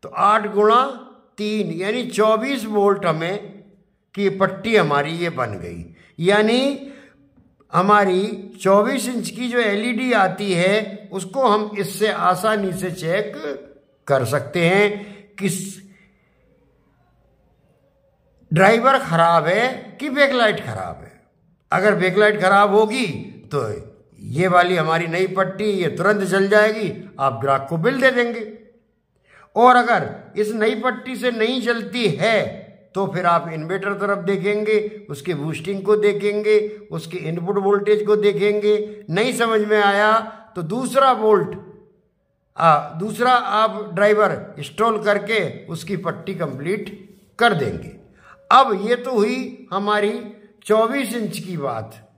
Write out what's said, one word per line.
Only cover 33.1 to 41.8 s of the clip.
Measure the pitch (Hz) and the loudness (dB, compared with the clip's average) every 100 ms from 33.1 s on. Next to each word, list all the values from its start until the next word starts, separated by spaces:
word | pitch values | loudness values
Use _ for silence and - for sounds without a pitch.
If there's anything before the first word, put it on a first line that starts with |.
| 170 180 | 0 2
आप | 170 165 | 2 0
इन्वर्टर | 160 156 190 196 202 | -10 -6 -6 -4 -4
तरफ | 196 196 175 | -2 -2 -2
देखेंगे, | 190 190 208 214 214 208 214 - | -2 0 -2 0 0 -2 -10 -14
उसके | 143 - | -12 -6
boosting | 156 147 147 180 196 | -6 -4 -6 -6 -6
को | 190 214 | 0 2
देखेंगे, | 208 202 202 208 214 214 208 214 - | 2 0 -2 -2 2 2 2 -10 -10
उसके | 160 160 180 | -10 -8 -8
input | 156 170 175 202 | -6 -6 -2 -2
voltage | 196 202 202 208 208 | 2 2 2 0 2
को | 208 | 2
देखेंगे। | 208 170 202 208 208 208 208 - - | 2 2 0 2 2 0 -2 -10 -6
नहीं | 165 240 | -2 0
समझ | 240 233 220 | 0 0 2
में | 208 208 | 2 4
आया | 202 202 214 220 220 - - 180 | 4 4 4 2 0 -14 -16 -10
तो | |
दूसरा | 160 220 254 247 269 226 | -6 -6 0 2 4 4
bolt, | 214 208 165 - - - | 4 2 2 -8 -16 -20